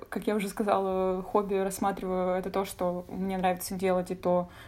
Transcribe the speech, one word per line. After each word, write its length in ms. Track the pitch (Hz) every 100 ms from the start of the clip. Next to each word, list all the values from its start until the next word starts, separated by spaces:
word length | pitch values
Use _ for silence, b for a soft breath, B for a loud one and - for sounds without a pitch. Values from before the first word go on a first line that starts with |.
| -
как 180 | 208 214
я 80 |
уже 140 | 214 190
сказала, 720 | - 208 202 190 185 185 185
хобби 320 | 185 208 196
рассматриваю 800 | 196 190 - 196 185 185 185 185 185
это 140 | 190
то, 140 | 190
что 420 | 196 - 180 175 -
мне 300 | 190 190 190
нравится 380 | 185 180 - 190
делать, 340 | 190 180 180
и 60 | 185
то, 320 | 180 180 180 B